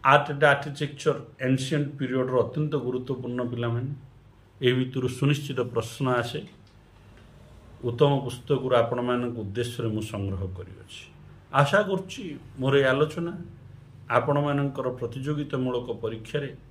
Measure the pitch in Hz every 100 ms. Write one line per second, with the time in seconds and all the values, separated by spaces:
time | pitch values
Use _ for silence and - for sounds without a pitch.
0 | 135 143 139 143 147 139 151 139 147 -
1 | 156 139 - - 131 131 131 156 143 -
2 | 127 131 127 127 113 - 151 147 120 127
3 | 127 131 120 123 120 120 120 117 135 143
4 | - - - - - - 127 127 127 131
5 | 127 - 143 143 - 127 117 117 110 -
6 | 131 123 117 - - - - - - -
7 | - - - - - - - - 123 117
8 | 143 139 123 - - 135 131 123 117 123
9 | 123 123 123 117 101 101 117 - 113 107
10 | 107 101 98 95 92 90 90 - - -
11 | - - - - - 135 143 202 196 190
12 | - - 190 139 - - 131 139 135 135
13 | 151 175 170 170 175 - - - - -
14 | - 120 131 143 147 143 139 131 127 123
15 | 120 135 135 151 143 135 127 123 123 104
16 | 110 113 - 147 139 - -